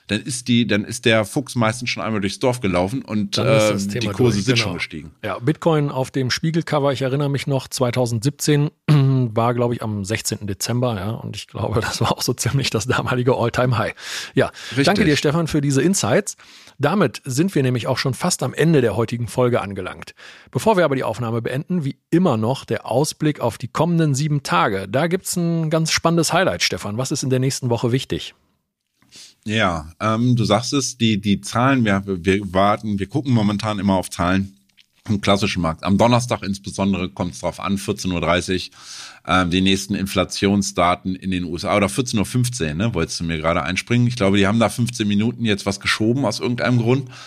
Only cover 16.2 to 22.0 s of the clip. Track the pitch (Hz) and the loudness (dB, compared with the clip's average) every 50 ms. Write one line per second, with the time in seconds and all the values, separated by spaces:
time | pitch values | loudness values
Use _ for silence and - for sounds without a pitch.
16.2 | - - - _ - - - - - - - - 135 143 170 208 180 127 - - | 0 -2 -8 _ -16 -20 -20 -20 -20 -18 -8 -2 0 0 2 2 2 0 0 -4
17.2 | - 139 127 123 165 196 - 151 135 127 123 120 110 - 127 - - 139 123 - | -8 -4 0 0 0 2 2 2 2 2 0 0 -2 -2 -2 -2 -2 -4 -4 -2
18.2 | - 180 - - 147 123 - - 147 165 165 143 123 113 98 110 117 - 123 117 | -2 -2 -2 -2 -4 -4 0 2 4 4 6 6 4 4 2 0 -2 -2 -2 -4
19.2 | 120 107 - - 127 123 120 113 - 98 101 98 92 87 78 80 - - - - | -6 -4 -2 0 2 2 2 0 -2 -4 -8 -8 -8 -10 -10 -12 -16 -18 -20 -20
20.2 | - - - - - - - 127 - 214 226 180 175 147 135 131 120 117 110 98 | -20 -20 -20 -20 -14 -6 -6 -2 2 2 4 4 4 4 2 0 -2 -2 -4 -4
21.2 | 123 113 113 120 117 123 127 135 156 - 180 180 147 135 - _ | -4 -2 -2 -2 -2 -4 -4 -4 -4 -2 -2 -2 -2 -4 -6 _